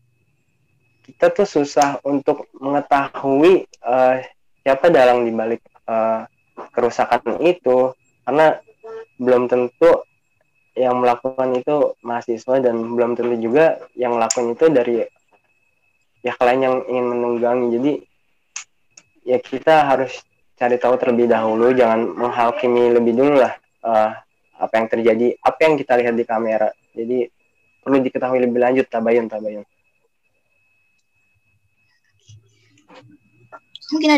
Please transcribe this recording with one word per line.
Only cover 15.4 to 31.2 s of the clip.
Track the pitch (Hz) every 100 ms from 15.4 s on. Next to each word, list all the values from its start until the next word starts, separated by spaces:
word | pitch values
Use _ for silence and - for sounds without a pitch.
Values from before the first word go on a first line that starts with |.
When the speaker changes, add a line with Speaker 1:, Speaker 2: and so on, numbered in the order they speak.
| _ _ _ _ _ _ _ _
Speaker 1:
pihak | 123 -
lain | 123 127
yang | 131 131 -
ingin | 123 123 120
menunggangi. | 120 117 120 123 120
Jadi | 117 139 143 - _ _ _ _ - - _ _ _ _ _ -
ya | 123
kita | - 131 - 156 143
harus | 131 127 - - _ _
cari | - 123 123
tahu | 123 127
terlebih | 127 117 120
dahulu, | 113 110 110 123
jangan | 127 117 113 113
menghakimi | 85 120 120 117 120 123 120 120
lebih | 120 117 117
dulu | 139 143
lah, | 117 - _ _
eh, | 113 110 107 113 - _ _ -
apa | - 113
yang | 117
terjadi, | 117 113 110 123 -
apa | 127 - 156
yang | 147
kita | - 123
lihat | 120
di | 117
kamera. | 117 110 113 107 107 - _
Jadi | 113 117 127 117 _ _ _ _ _
perlu | - 135
diketahui | 127 131 127 127
lebih | 123 120
lanjut, | 123 131 127
tabayun, | 120 113 120 110
tabayun. | 107 107 107 - _ _ _ _ _ _ _ _ _ _ _ _ _ _ _